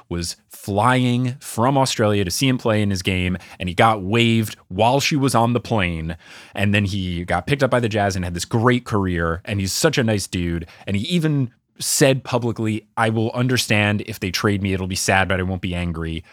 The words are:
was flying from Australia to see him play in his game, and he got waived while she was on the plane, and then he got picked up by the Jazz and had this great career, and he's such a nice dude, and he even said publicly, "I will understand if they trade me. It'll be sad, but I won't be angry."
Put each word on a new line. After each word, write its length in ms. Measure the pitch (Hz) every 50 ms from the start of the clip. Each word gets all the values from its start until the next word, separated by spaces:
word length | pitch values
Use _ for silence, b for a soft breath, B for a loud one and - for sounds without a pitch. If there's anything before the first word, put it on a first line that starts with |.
| B B
was 280 | 87 87 85 85 - _ _
flying 880 | - - - - - 98 101 110 123 127 127 127 123 120 120 127 123 127 -
from 380 | - - - 113 113 135 143
Australia 460 | 135 135 127 - - 110 104 104 101 98
to 60 | 90
see 160 | - - 135
him 100 | 135 127
play 240 | 123 - 117 107 107
in 80 | 104 101
his 120 | 98 90 90
game, 340 | 98 95 90 90 90 92 90 B B B B
and 100 | - 90
he 60 | 87
got 260 | 117 117 113 110 104
waived 540 | 90 95 110 117 117 117 113 113 110 104 - _ _ -
while 300 | 92 95 110 120 131 143
she 160 | - - -
was 200 | 139 135 135 110
on 180 | 117 117 120 120
the 60 | 117
plane, 560 | - - 117 107 92 87 85 80 80 82 82 B B B B B B B B
and 180 | 104 101 104 101
then 120 | 104 101
he 380 | 95 98 101 92 90 87 85 90
got 220 | 87 90 87 -
picked 160 | - 143 139
up 80 | 139 123
by 100 | 139 123
the 100 | 120 107
Jazz 260 | 104 104 101 101 95
and 100 | 95 87
had 80 | 90 87
this 120 | 85 -
great 380 | - - 117 110 123 123 123 -
career, 580 | - 113 101 95 92 87 82 85 82 82 - -
and 140 | - 104 101
he's 120 | 95 95
such 260 | - - - 160 135 147
a 40 | 123
nice 220 | 110 107 101 -
dude, 380 | - - 92 87 85 85 85 82 B B B B
and 80 | B 101
he 80 | 101 107
even 420 | - 180 175 156 160 147 139 127 117 _ _ _ _ _ -
said 440 | - - - - 151 135 135 131 -
publicly, 640 | - 123 120 117 117 107 - 110 110 107 107 - _ -
"I 120 | 113 113 113
will 220 | 110 113 110 117 -
understand 680 | 123 123 127 127 117 - - 117 104 104 104 104 104 -
if 140 | - 104 -
they 120 | - 92
trade 300 | 87 - - 107 101 98
me. 120 | 101 98 95
It'll 140 | 92 92
be 80 | 92 95
sad, 320 | - - - 98 95 95
but 120 | 90 95 92
I 40 | 92
won't 180 | 92 95 90
be 120 | - 92 87
angry." 480 | 87 87 87 80 82 82 82 82 80 B B